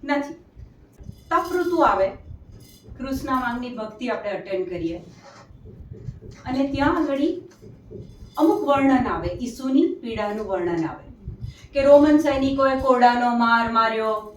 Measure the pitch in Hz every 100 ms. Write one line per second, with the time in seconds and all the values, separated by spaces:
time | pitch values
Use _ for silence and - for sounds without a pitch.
0 | 277 285 285 330 - - - - - _
1 | - - - 330 349 359 339 330 302 196
2 | 190 - - - - - - - - -
3 | 262 269 277 262 247 240 247 240 214 -
4 | 247 202 208 185 202 190 180 175 165 165
5 | - - - - - - - - - -
6 | - - - - - 262 277 277 285 349
7 | 294 277 311 370 - - - - - 202
8 | - - - - 320 415 - 277 277 262
9 | 233 - - - 240 - 262 277 370 -
10 | 240 220 208 214 202 185 175 170 156 -
11 | - - - - - - - 277 269 285
12 | 294 302 294 269 269 269 269 262 262 247
13 | 240 240 240 240 233 233 233 233 226 220
14 | 220 214 214